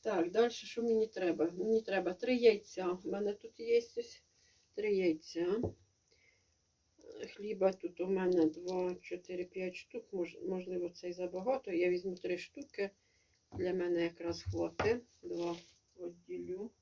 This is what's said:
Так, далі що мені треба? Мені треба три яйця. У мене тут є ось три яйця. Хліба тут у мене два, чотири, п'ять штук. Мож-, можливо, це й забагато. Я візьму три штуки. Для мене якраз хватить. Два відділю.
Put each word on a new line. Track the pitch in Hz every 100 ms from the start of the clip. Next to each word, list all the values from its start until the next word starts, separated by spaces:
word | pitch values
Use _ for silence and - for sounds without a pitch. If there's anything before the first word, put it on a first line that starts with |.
| 220
Так, | 185 330
далі | 202 240
що | - - 233
мені | 233 220 220
треба? | 185 180 156 165
Мені | 175 214 220
треба | 220 190 180
три | 180 247 254
яйця. | 233 208 - - 185 180
У | -
мене | 196 202
тут | 202 226 -
є | 233 233
ось | 233 240 - - _ _ _ _ _ -
три | 208
яйця. | 196 180 160 - 165 175 214 - - _ _ _ _ _ _ _ _ _ _ _ _ - - - -
Хліба | 208 202 190
тут | 190 175 -
у | 185
мене | 190 180 175 160
два, | - 180 185 180 180
чотири, | - 180 - 180 180
п'ять | 190 185 185
штук. | - 240 -
Мож-, | 190 170 - 185
можливо, | 185 180 180 175
це | - 180
й |
забагато. | 175 180 185 208 262 -
Я | 175 180
візьму | 180 190 180
три | 180 180
штуки. | - - 285 - 196 _ _ _ _ _ _
Для | - 180
мене | 185 175 170
якраз | 170 170 170 165
хватить. | - 165 165 - 208 247 - _
Два | 175 170 170 170 - _ _ 185
відділю. | 175 175 175 180 175 185 233 _